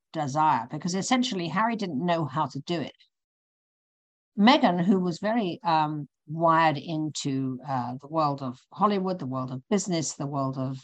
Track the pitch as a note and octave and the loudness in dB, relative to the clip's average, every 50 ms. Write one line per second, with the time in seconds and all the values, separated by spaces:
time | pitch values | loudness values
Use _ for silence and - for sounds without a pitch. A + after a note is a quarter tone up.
0 | _ _ - - D3 B2 B2+ D#3 D#3 D#3 C#3+ A#2+ A2+ B2 - A2+ - F3+ F3 G3 | _ _ -6 -4 -4 -2 0 2 4 4 4 2 0 -4 -8 -6 -4 -4 -4 -2
1 | F#3 - B3+ B3+ A#3+ - G3+ F#3 E3+ E3 D3 F#3+ E3+ G3+ A#3 - G3 F3+ D#3 B2+ | 0 0 2 2 2 0 -2 -4 -4 -4 0 0 0 0 0 -2 -4 -4 -4 -2
2 | E3+ F3 E3+ E3 D#3+ C3+ - D#3 D3+ B2+ - C3+ - - F3 E3 C3+ - - _ | 0 2 2 0 0 -2 -2 -2 -2 -2 -4 -8 -6 -4 -4 -4 -4 -6 -10 _
3 | - _ _ _ _ _ _ _ _ _ _ _ _ _ _ _ _ _ _ _ | -20 _ _ _ _ _ _ _ _ _ _ _ _ _ _ _ _ _ _ _
4 | _ _ _ _ _ _ - - G3 A#3 C#4 D#4 C#4+ G3+ F3 F3+ F3 F#3+ G3+ F#3 | _ _ _ _ _ _ 0 4 6 6 6 6 6 4 2 4 2 4 4 2
5 | F3+ F3+ D#3+ - - G#3 A3 B3 G#3+ F3 D#3 - - E3+ E3 D#3 D#3 D3+ D#3 D3+ | 2 0 -4 -2 -2 -2 0 0 0 -2 -4 -4 -2 0 2 2 2 0 -2 -6
6 | D3 - _ _ _ - D3+ E3 E3 E3 D#3+ D#3+ E3 D#3+ C#3+ C#3+ B2 F3 E3 D#3 | -8 -10 _ _ _ -10 -4 2 4 6 6 6 6 4 2 0 -4 -6 -4 -4
7 | D#3 D#3 D3 - - D3 C3+ C3+ C3+ C3 C3 B2+ - C#3+ C3+ B2+ A#2+ A#2+ B2 C3+ | -4 -4 -4 -4 -4 -2 -2 -2 -2 -4 -4 -6 -6 -4 -4 -4 -4 -4 -8 -10
8 | - C#3 D#3 D#3+ D#3 D3 C#3+ C3+ C3+ B2+ B2 - _ _ - - F#3+ G#3 G#3 G3 | -10 -6 -2 0 0 0 0 -2 -6 -8 -10 -10 _ _ -4 2 2 2 2 2
9 | F#3 F#3 F#3 F3+ D#3+ B2+ C3 C3 B2+ C3 C#3 C3+ - - G#3+ G3 - G#3 F3 E3 | 0 -2 -4 -4 -6 -6 -6 -6 -6 -6 -8 -8 -4 -2 0 0 0 0 -2 -2
10 | D3+ - - - D3+ C#3 D3 C#3 C3+ C3+ C3 C3+ C3 C3 C3+ C3 | -2 -4 -6 -8 -8 -6 -4 -4 -4 -4 -2 -4 -4 -6 -6 -8